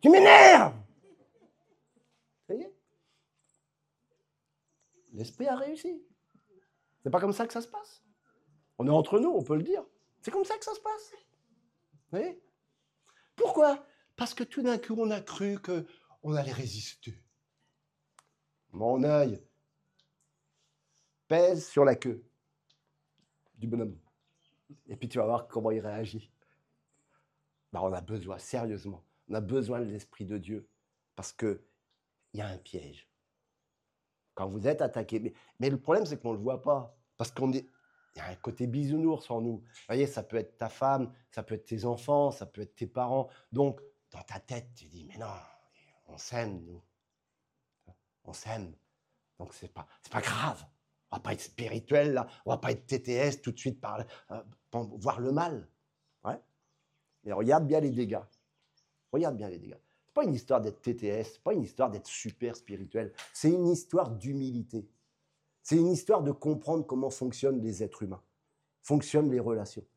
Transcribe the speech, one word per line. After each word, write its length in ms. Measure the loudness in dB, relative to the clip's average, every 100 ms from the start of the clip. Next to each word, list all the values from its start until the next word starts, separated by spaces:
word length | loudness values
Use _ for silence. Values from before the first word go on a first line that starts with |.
Tu 100 | 12
m'énerves ! 640 | 12 12 12 12 12 10 0 -16 _ -20 -20 _ _ _ _ _ _ _ _ _ _ _ _ _
Ça 80 |
y 80 | -8
est ? 120 | -8 -16 _ _ _ _ _ _ _ _ _ _ _ _ _ _ _ _ _ _ _ _ _ _ _
L'esprit 340 | -12 -12 -6 -4
a 100 | -4
réussi. 460 | -4 -8 -8 -10 -14 _ _ _ _ _ _ _ _ _
C'est 80 | -2
pas 100 | 0
comme 120 | 0
ça 140 | -2 -4
que 60 |
ça 80 | -6
se 80 | -10
passe. 340 | -14 -16 -20 _ _ _ _ _ _ _ _
On 80 | 2
est 40 |
entre 300 | 4 4 2
nous, 100 | 2
on 120 | 0
peut 140 | 0 -2
le 60 |
dire. 220 | 0 -4 -4 _ _ _
C'est 100 | -6
comme 140 | -4
ça 140 | -2 -4
que 60 |
ça 100 | -8
se 60 | -10
passe. 320 | -8 -10 -12
Vous 1040 | -20 _ _ _ _ _ _ _ _ _ -6
voyez ? 240 | -6 -8 _ _ _ _ _ _ _ _ _ -2
Pourquoi ? 500 | 0 6 6 4 -4 _ _ -8
Parce 180 | -8
que 80 | -6
tout 200 | -8 -2
d'un 160 | -2 -2
coup, 160 | -2 -2
on 120 | 0
a 100 | -2
cru 400 | -6 -6 -4 -4
que 260 | -4 -6 -6 -16 _ _
on 120 | -4
allait 180 | -4 -4
résister. 680 | -6 -8 -10 -14 -14 -18 -18 _ _ _ _ _ _ _ _ _ -20 _ _ _ _ _
Mon 320 | -6 -2 0
œil 360 | 2 2 2 -2 -14 _ _ _ _ _ _ _ _ _ _ _ _ _ _ _ _ _ _
pèse 400 | 4 6 4 -2
sur 160 | 4
la 100 | 6
queue 300 | 6 -2 -8 -12 _ _ _ _ _ _ _ _ _ _ _ _
du 120 | -12 -6
bonhomme. 320 | -4 -6 -8 _ _ _ _ _ _ _ -20 -18
Et 100 | -12
puis 120 | -8
tu 100 | -2
vas 80 | 0
voir 220 | 0 -4
comment 220 | -4 -2
il 100 | -2
réagit. 500 | -4 -8 -8 -10 -16 _ _ _ _ _ _ _ _ _ _ _ _ _ _
Bah, 80 | -4
on 100 | -4
a 80 | -4
besoin, 380 | -8 -10 -10 -14
sérieusement, 640 | -8 -6 -6 -8 -12 -16 _ _ _
on 60 |
a 60 | -6
besoin 400 | -2 -4 -2 -6
de 60 | -6
l'Esprit 380 | -10 -16 -14
de 140 | -10 -10
Dieu 300 | -8 -12 -12 _ _ _ _ -16
parce 160 | -16
que 320 | -6 -4 -4 _ _ _ _ _ _ _
il 60 | -12
y 20 |
a 80 | -10
un 100 | -12
piège. 500 | -12 -14 -14 -20 -20 _ _ _ _ _ _ _ _ _ _ _ _
Quand 140 | -10 -8
vous 180 | -4 -2
êtes 160 | 0
attaqué, 380 | -2 -4 -6 -6
mais, 120 | -6 -10 _ _
mais 100 | -4
le 100 | -2
problème, 260 | 0 0 0
c'est 140 | -6
qu'on 120 | -6
le 60 | -6
voit 240 | -4 -6
pas 340 | -2 -2 -2 _ _ _
parce 140 | -10
qu'on 220 | -4 -2
est, 160 | -2 -6 _ _ _ _
il 40 | -18
y 20 |
a 80 | -16
un 60 | -12
côté 300 | -10 -6 -4
bisounours 640 | -2 -2 0 0 -2 -4
en 100 | -4
nous. 180 | -4 -6
Vous 280 | -12 -20 -6
voyez, 200 | 0 0
ça 160 | -2
peut 140 | -6 -6
être 200 | -6 _
ta 120 | -10
femme, 440 | -2 0 0 -2 -10 _
ça 120 | -14
peut 120 | -10
être 100 | -10
tes 200 | -8 -6
enfants, 460 | -4 -6 0 0 0
ça 160 | -2 -14
peut 140 | -14
être 140 | -16
tes 120 | _ -10
parents. 420 | -6 -2 -2 -4 -10 _
Donc, 280 | -2 -2 -2 -16 _ _
dans 120 | -20
ta 160 | -16 -18
tête, 280 | -12 -14 -14 -20
tu 100 | -20
dis, « 180 | -20 -20
Mais 100 | -16
non, 160 | -14 -14 -20 -20 _ _ _ _ _
on 120 | -20
s'aime, 460 | -10 -8 -6 -8
nous. 180 | -14 -20 _ _ _ _ _ _ _ _ _ _ -20 -20 _ _
On 80 | -20
s'aime. 420 | -18 -12 -12 -12 -18 _ _ _ _ _ _
Donc, 140 | -20
c'est 200 | -18 -20
pas, 140 | -20 -20 -20
c'est 100 | -10
pas 80 | -6
grave. » 440 | -4 -4 -4 -6 -14 _ _ _ _
va 60 | -12
pas 120 | -8
être 80 | -10
spirituel, 720 | -10 -12 -8 -8 0 2 2
là. 140 | 0 -4 -10
On 60 | -6
va 80 | -4
pas 140 | -4
être 140 | -6 -4
T 160 | -8
T 100 | -4
S 280 | 0 0 -2
tout 120 | -10
de 60 | -8
suite 220 | -8 -8
par, 240 | -10 -10 -12 -16 _
euh, 120 | -16 -16 -20 _
pour 280 | -10 -8 -8
voir 220 | -6 -4
le 120 | -2
mal. 360 | -2 -2 -6 -12 _ _ _ _ _
Ouais. 140 | -10 -10 _ _ _ _ _ _ _ _
Mais 80 | -8
regarde 340 | -4 2 2 4
bien 140 | 0
les 100 | 0
dégâts. 320 | -2 -4 -6 -10 _ _ _ _ _ _ _ _
Regarde 240 | -2 -2 -4
bien 120 | -10
les 100 | -12
dégâts. 200 | -16 -20 _ _ _
C'est 80 |
pas 100 | -2
une 100 | 0
histoire 260 | -2 0 0
d'être 200 | 0 -6
T 140 | -6 -6
T 100 | -4
S, 260 | -4 -6
c'est 100 | -8
pas 120 | -4
une 80 | -4
histoire 280 | -4 -2 -4
d'être 160 | -2 -12
super 480 | -12 -12 -8 -8
spirituel. 580 | -8 -14 -14 -8 -8 -8 -12 -18
C'est 180 | -2 0
une 160 | 2 2
histoire 440 | 0 0 -2 -2
d'humilité. 800 | -4 -6 -6 -6 -6 -8 -10 -12 _ _ _ _ _ _ _
C'est 140 | 0 2
une 120 | 4
histoire 340 | 2 0 0
de 80 | 0
comprendre 560 | -4 -2 -4 -2 -4 -2
comment 240 | -4 -4
fonctionnent 500 | -4 -6 -2 -2 0
les 220 | -4 -4
êtres 200 | -8 -8
humains, 200 | -12 -12 _ _ _ _ _ _
fonctionnent 480 | 0 0 2 0 2
les 100 | 0
relations. 440 | -2 -4 -6 -12 -18